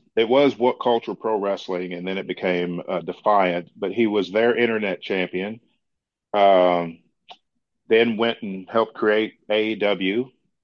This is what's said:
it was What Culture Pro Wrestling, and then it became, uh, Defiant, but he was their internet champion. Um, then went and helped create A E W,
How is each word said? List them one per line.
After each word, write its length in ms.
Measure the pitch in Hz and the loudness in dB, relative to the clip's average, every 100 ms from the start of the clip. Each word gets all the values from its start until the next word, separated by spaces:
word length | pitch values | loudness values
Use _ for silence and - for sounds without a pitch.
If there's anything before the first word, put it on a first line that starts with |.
| _ - | _ 0
it 120 | 113 | 2
was 300 | 131 143 110 | 4 4 2
What 220 | 123 - | 0 0
Culture 340 | 123 117 - | 0 0 -2
Pro 240 | 95 110 110 | -6 -4 -2
Wrestling, 560 | 98 95 - 90 90 | -2 -4 -4 -6 -6
and 120 | 87 90 | -8 -6
then 120 | 95 | -6
it 80 | 95 | -6
became, 560 | 90 95 90 87 87 - | -4 -2 0 -2 -6 -6
uh, 140 | 90 | -6
Defiant, 680 | 82 90 - 101 92 87 85 | -6 -4 0 2 2 -2 -6
but 160 | - 98 | -8 -6
he 140 | 110 113 | 0 0
was 240 | 104 90 | 0 0
their 240 | 101 117 | 2 2
internet 460 | 113 117 110 101 90 | 2 0 0 -4 -6
champion. 600 | - 95 90 90 101 113 _ _ _ _ _ _ _ | -4 -4 -4 -4 -6 -8 _ _ _ _ _ _ _
Um, 640 | 104 98 95 90 87 85 82 _ _ _ - _ _ _ _ _ | 2 6 6 6 2 -2 -10 _ _ _ -20 _ _ _ _ _
then 300 | 113 117 107 | 2 4 2
went 240 | 117 110 | -2 -2
and 260 | 104 95 90 | -8 -10 -4
helped 260 | 113 110 | -2 -2
create 440 | - 107 107 110 - - | 0 0 2 0 -6 -4
A 220 | 107 110 | -2 -2
E 40 | 107 | -2
W, 540 | 104 95 95 107 131 _ _ _ | -2 0 -2 -2 -4 _ _ _